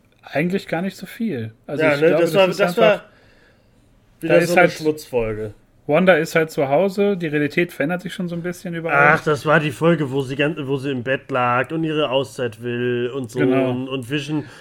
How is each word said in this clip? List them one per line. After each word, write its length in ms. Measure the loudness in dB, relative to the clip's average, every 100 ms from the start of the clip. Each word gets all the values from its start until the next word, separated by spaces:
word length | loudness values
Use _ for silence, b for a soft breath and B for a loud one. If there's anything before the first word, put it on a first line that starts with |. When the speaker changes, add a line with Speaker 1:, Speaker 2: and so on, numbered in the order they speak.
| _ _
Speaker 1:
Eigentlich 460 | -6 -2 -2 -4 -6
gar 140 | -6
nicht 140 | -6 -10
so 100 | -16
viel. 480 | -8 -6 -6 -8 -12 -10
Also 160 | 0
Speaker 2:
Ja, 60 | 0
Speaker 1:
ich 80 | 4
Speaker 2:
ne, 80 |
Speaker 1:
glaube, 260 | 4 4 2
Speaker 2:
das 40 |
war, 120 | 4 2
Speaker 1:
das 100 | 2
ist 40 |
Speaker 2:
das 160 | 0 4
Speaker 1:
einfach, 0 |
Speaker 2:
war 240 | 4 4 -4 b b b b b b _ _ _ _ -8
wieder 160 | 2 4
Speaker 1:
da 40 |
Speaker 2:
so 100 | 6
Speaker 1:
ist 40 | 4
Speaker 2:
eine 120 | 4
Speaker 1:
halt 20 |
Speaker 2:
Schmutzfolge. 840 | 2 -4 -4 -4 -4 -2 -4 -8 -12 _ _ 0
Speaker 1:
Wanda 260 | 2 6
ist 220 | 4 4 0
halt 160 | 0
zu 160 | -2 0
Hause, 480 | 2 2 0 0 0
die 100 | -2
Realität 460 | -2 0 0 -2
verändert 300 | -2 -4 -4
sich 120 | -8
schon 140 | -8 -8
so 80 | -6
ein 60 |
bisschen 300 | -8 -10 -10
überall. 380 | -8 -2 4 4
Speaker 2:
Ach, 100 | 4
das 220 | 2 0
war 160 | 2 2
die 100 | 2
Folge, 400 | 0 2 2 0
wo 120 | -2
sie 120 | -4
ganz, 220 | -2 -2 -2
wo 160 | -4 -4
sie 120 | -4
im 120 | -6
Bett 280 | -4 -4 -2
lag 400 | -2 0 0 -2
und 120 | -4
ihre 240 | -4 -2 0
Auszeit 520 | -2 -4 -6 -8 -6
will 480 | -8 -4 -2 -2 -4
und 160 | -6 -8
so 100 | -2
Speaker 1:
Genau. 260 | 0 2 0
Speaker 2:
und, 180 | -4 -6
und 200 | -8 -6
Vision, 420 | -6 -4 -6 -8 B